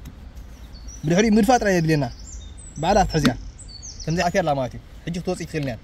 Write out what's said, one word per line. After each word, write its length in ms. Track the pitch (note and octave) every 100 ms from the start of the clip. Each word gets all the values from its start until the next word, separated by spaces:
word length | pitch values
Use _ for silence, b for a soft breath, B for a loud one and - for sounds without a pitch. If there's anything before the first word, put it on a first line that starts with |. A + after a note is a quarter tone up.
| - - - - - - - - - -
ብድሕሪኡ 320 | D3 F3 A3+
ምድፋጥ 260 | G#3+ A3 A#3+
ጥራይ 160 | G#3+ F3+
የድልየና። 300 | D#3+ D3+ B2 - - - - - - -
ባዕላ 220 | E3 G#3
ክትሕዝያ። 320 | F3 D#3+ C#3+ A2+ - - - - - -
ከምዚኣ 260 | - E3+ F3
ኣትያ 160 | F#3+
ኣላ 100 | D#3+
ማለት 200 | C#3 B2
እዩ። 80 | A#2 - -
ሕጂ 140 | E3 F3
ክትወፅእ 260 | F#3 F3+
ትኽእል 240 | E3 D#3 C3+
እያ። 120 | A2